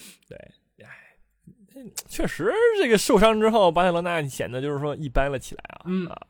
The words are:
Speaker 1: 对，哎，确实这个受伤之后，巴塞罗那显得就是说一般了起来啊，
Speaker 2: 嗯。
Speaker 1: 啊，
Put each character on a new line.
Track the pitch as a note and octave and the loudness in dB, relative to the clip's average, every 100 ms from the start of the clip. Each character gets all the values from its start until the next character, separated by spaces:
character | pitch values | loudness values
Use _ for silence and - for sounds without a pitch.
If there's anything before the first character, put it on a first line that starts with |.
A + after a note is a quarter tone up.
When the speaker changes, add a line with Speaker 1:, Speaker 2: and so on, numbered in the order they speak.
| - - - | -20 -20 -20
Speaker 1:
对， | - - _ _ _ | -20 -20 _ _ _
哎， | - - - _ _ _ F3 F3+ G3 C4+ A#3+ - - | -20 -20 -20 _ _ _ _ -20 _ -20 -18 -16 -12
确 | - A3 | -6 -6
实 | - F3+ F#4+ A#4 G#4+ | -4 -2 2 2 4
这 | D4 | 4
个 | G#3+ | 4
受 | - A3+ | 4 6
伤 | A3 A3 | 6 4
之 | A3 | 2
后， | A3+ F#3 | 4 4
巴 | E3 | 4
塞 | F#3 | 2
罗 | E3+ | 0
那 | F3 E3+ | -2 -4
显 | C#3+ - A2 | -4 -6 -8
得 | B2 | -6
就 | C#3 | -6
是 | C#3+ | -4
说 | D3 C#3+ | -6 -6
一 | D3+ | -4
般 | C3 C#3 | -2 0
了 | C3+ | -2
起 | - | -10
来 | - - - | -16 -18 -14
啊， | E3+ | -6
Speaker 2:
嗯。 | F#3 F3 | -6 -6
Speaker 1:
啊， | - - | -10 -20